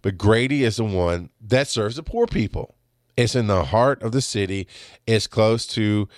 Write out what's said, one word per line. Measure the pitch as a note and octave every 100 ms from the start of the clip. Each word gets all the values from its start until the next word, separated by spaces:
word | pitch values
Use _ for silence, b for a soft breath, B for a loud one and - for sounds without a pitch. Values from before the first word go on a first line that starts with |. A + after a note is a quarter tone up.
but | G2+ F#2
Grady | G#2 A2 C3 C#3+
is | A#2+ G#2+
the |
one | A2 F#2+ F2 F2 F2 _
that | G#2+ B2+ C#3
serves | - G#2 B2
the |
poor | D#3+ A#3 A#3+
people. | - G#2 - - _ _ _ _ -
It's | A#2+
in | B2+ G#2+
the | F#2+
heart | C#2+ A2 B2+ C#3
of | A2+
the | B2+
city. | B2+ G#2+ G2 G2 F#2 B B B -
It's | A2 -
close | - A2 A#2 -
to | - G#2 G#2 G2+